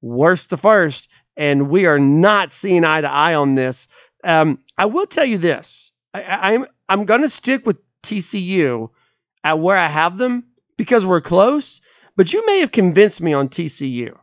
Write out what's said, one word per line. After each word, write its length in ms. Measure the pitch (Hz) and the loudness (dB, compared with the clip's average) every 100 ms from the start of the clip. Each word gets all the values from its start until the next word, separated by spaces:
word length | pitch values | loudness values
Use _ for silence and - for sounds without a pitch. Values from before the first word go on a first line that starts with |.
worst 480 | 120 120 156 180 - | -10 0 2 0 -4
to 80 | 156 | -2
first, 500 | 208 220 165 135 - _ _ - | 2 4 2 -4 -16 _ _ -4
and 320 | 147 139 139 | 0 0 2
we 160 | 175 180 | 2 2
are 140 | 147 | 4
not 520 | 139 147 190 208 175 | 4 4 4 2 0
seeing 320 | - 196 180 | -6 0 2
eye 160 | 165 156 | 2 0
to 100 | 147 | -2
eye 260 | 139 156 160 | 0 0 2
on 200 | 143 135 | 0 0
this. 320 | 127 127 - _ _ _ - | -2 -6 -14 _ _ _ -2
Um, 340 | 165 156 135 _ - | 2 2 -2 _ -4
I 100 | 202 | -2
will 200 | 277 403 | -2 -4
tell 160 | - | -2
you 140 | 277 214 | -2 0
this. 560 | 170 143 - - - _ _ | 0 -2 -8 -20 -20 _ _
I, 80 | 208 | -16
I, 320 | 190 196 190 226 | -8 -4 0 0
I'm, 100 | 262 _ - | -2 _ -4
I'm 160 | 190 202 | -4 0
gonna 240 | 226 294 | 0 0
stick 360 | - - 262 - | -4 -4 -2 -2
with 120 | 185 _ _ | -4 _ _
T 160 | - 214 | -10 -8
C 200 | 170 208 | -6 -8
U 520 | 180 190 147 120 110 - _ _ _ _ - | -4 0 0 -2 -8 -14 _ _ _ _ -4
at 120 | 160 | 0
where 200 | 170 196 | 0 0
I 100 | 170 | 0
have 300 | 151 165 180 | -2 -2 -2
them 260 | 247 247 240 _ _ - | -4 -4 -8 _ _ -10
because 300 | - 233 190 | 0 0 2
we're 160 | 175 | 0
close, 580 | 143 170 214 294 - - _ _ _ - | 0 2 2 0 -6 -16 _ _ _ 0
but 160 | 180 | 0
you 120 | 370 440 | 0 0
may 140 | 392 | 0
have 140 | 302 | 0
convinced 480 | - 185 165 208 - | 2 2 4 2 2
me 100 | 170 | -2
on 160 | 143 135 | -2 -2
T 220 | - 165 | -4 -10
C 180 | - 139 | -8 -10
U. 320 | 120 113 - | -8 -10 -14